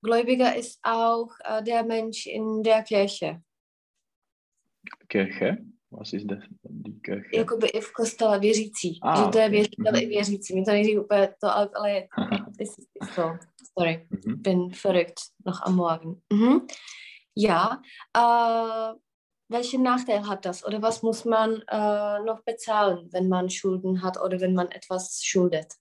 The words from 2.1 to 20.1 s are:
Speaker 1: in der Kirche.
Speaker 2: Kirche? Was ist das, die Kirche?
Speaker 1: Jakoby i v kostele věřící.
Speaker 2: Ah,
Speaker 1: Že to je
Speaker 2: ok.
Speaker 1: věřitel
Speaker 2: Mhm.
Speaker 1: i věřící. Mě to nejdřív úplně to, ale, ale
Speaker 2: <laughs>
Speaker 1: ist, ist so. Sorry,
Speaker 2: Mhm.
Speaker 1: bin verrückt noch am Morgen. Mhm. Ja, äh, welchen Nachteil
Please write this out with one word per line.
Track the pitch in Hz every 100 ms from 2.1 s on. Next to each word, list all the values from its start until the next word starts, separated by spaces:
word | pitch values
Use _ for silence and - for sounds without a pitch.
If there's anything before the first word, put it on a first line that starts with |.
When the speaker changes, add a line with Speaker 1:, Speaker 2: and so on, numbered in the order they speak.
| 220 -
Speaker 1:
in | - 220 220
der | 220 220
Kirche. | 220 214 196 - - 170 _ _ _ _ _ _ _ _ _ _ _ _ _ _ - - _
Speaker 2:
Kirche? | 107 98 - 101 196 - - _
Was | - 107
ist | 98 104
das, | 98 - -
die | - - - 107
Kirche? | - 202 202 226
Speaker 1:
Jakoby | 226 226 214
i | 220
v | 214
kostele | - 226 - 226 202
věřící. | 202 220 220 - 180 165
Speaker 2:
Ah, | - 156 -
Speaker 1:
Že |
to | 220
je | 220
Speaker 2:
ok. |
Speaker 1:
věřitel | 208 208 - 220
Speaker 2:
Mhm. | 226
Speaker 1:
i | -
věřící. | 208 202 196 -
Mě | 185 196
to |
nejdřív | 208 214 214
úplně | 208 208 196 -
to, | 208
ale, | 208 202 208
ale | 208 202 185 -
Speaker 2:
<laughs> | - 202 - -
Speaker 1:
ist, | 214 -
ist | - - - -
so. | 165 170 - _ - -
Sorry, | 170 165 -
Speaker 2:
Mhm. | 196 220 -
Speaker 1:
bin | - 185 180
verrückt | 185 202 180 170 - - _ -
noch | 180
am | - 185
Morgen. | 175 165 165 175 _
Mhm. | 208 233 277 - - - - - - _ -
Ja, | 208 170 196 262 - - -
äh, | - 240 233 233 226 226 226 220 220 _ _ _ _ _
welchen | 233 240 262
Nachteil | 254 254 247